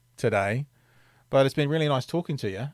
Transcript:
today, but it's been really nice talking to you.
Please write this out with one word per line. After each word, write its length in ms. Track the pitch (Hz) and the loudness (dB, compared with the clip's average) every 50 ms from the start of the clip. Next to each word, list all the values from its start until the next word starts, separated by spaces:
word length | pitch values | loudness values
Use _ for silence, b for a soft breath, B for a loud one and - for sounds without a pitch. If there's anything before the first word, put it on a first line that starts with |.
| _ _ _ | _ _ _
today, 480 | - - 113 104 101 98 101 113 131 147 _ b b b b b b b b b b b b | -2 0 2 2 2 2 0 0 -2 -4 _ b b b b b b b b b b b b
but 160 | - 135 135 | 2 4 4
it's 100 | 135 - | 4 2
been 140 | 151 143 143 | 0 -2 0
really 180 | 156 160 156 | 0 0 0
nice 180 | 147 139 127 - | 2 0 0 -2
talking 300 | - - 170 170 - 151 | -2 -4 -4 -4 -4 -6
to 120 | 131 - 104 | -4 -4 -6
you. 200 | 95 98 127 147 | -4 -6 -8 -10